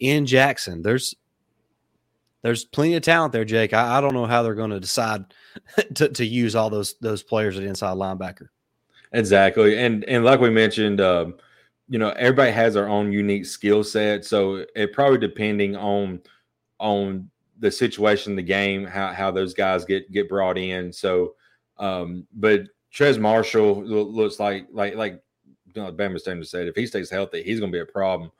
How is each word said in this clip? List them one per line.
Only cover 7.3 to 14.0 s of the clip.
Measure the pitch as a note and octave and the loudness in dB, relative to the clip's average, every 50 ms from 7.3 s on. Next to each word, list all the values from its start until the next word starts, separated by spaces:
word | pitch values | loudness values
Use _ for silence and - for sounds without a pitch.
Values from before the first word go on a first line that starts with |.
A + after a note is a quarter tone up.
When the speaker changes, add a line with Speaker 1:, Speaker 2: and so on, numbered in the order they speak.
| A#2 A2 G#2+ G#2 F#2 | -2 0 0 0 -2
Speaker 1:
at | G2 G2 | -4 -6
inside | G2 F#2+ - G#2+ F#2+ F#2 | -8 -6 -6 -4 -4 -4
linebacker. | F#2+ G2 F#2+ F#2+ F#2 F#2 F2+ F2+ - - - _ _ _ _ _ _ _ _ _ _ _ _ - | -4 -4 -6 -6 -8 -8 -12 -12 -14 -20 -20 _ _ _ _ _ _ _ _ _ _ _ _ -2
Speaker 2:
Exactly. | A#2 A2 F#2+ G2+ G2 G2 F#2+ F#2+ A2+ G#2+ G#2+ G#2+ A2 | -2 2 4 6 6 6 6 6 6 6 6 6 4
And, | B2 A#2+ A2+ G#2+ G#2 | 2 0 0 -2 -2
and | - C3 A#2+ A#2 | 0 0 2 4
like | B2 C3+ B2+ | 6 6 6
we | B2 A#2 | 6 4
mentioned, | A2+ A2 A2 A2 G#2 A2 G#2+ G#2 G2+ G2 | 6 6 4 4 2 0 0 0 2 2
um, | G2 F#2 F2+ F2 E2 E2 F2 - _ _ _ _ _ _ _ _ _ - | 2 4 2 2 0 -4 -8 -14 _ _ _ _ _ _ _ _ _ -6
you | C3 A2+ | -4 -2
know, | A2 G#2+ | -2 -2
everybody | - - B2 B2 C3 C3+ C3+ A#2+ | 0 2 2 4 6 6 4 4
has | A2 A2+ A2+ A#2 G#2 | 4 4 2 2 2
their | G#2 G2+ G2+ | 2 0 0
own | G#2 G#2 G#2 G#2 | 0 0 0 0
unique | G2+ G2+ G2+ G2+ G2+ G2+ F#2+ | 0 0 0 0 -2 -2 -4
skill | - - - - G#2 G#2 G#2+ G#2 | -8 -10 -4 0 2 2 2 2
set. | G#2 - A2 | 0 0 0